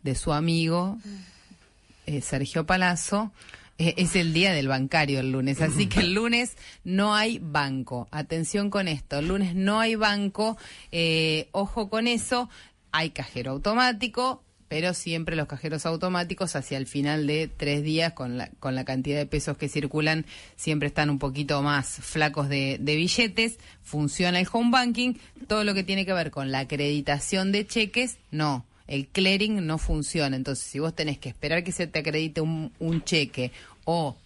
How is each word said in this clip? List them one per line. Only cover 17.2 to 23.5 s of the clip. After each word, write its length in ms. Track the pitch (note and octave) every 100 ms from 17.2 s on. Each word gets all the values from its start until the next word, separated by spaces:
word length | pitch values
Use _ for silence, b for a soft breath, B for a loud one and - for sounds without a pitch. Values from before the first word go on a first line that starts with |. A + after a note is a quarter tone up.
| D3
de 220 | D3+ D#3+
tres 340 | - C#3+ C#3+
días, 320 | D3+ D#3 E3
con 240 | E3 B2+ B2
la, 140 | - -
con 160 | C#3 C3
la 100 | C3
cantidad 320 | C3 C3 C#3+
de 80 | C#3+
pesos 320 | D3+ D3 C#3+
que 100 | C#3+
circulan, 600 | D3+ C#3+ D3+ D#3 D#3+ D#3 B B B
siempre 300 | - D3+ C#3+
están 220 | C#3+ D3
un 80 | C#3
poquito 460 | C#3 C3 C#3+ C#3+
más 260 | C#3+ C#3+ C3+ -
flacos 480 | - D#3+ D3+ C#3+ C#3
de, 280 | C#3 C3+ C3+
de 160 | C#3 D3+
billetes. 640 | F3 - A#3 F#3 A3+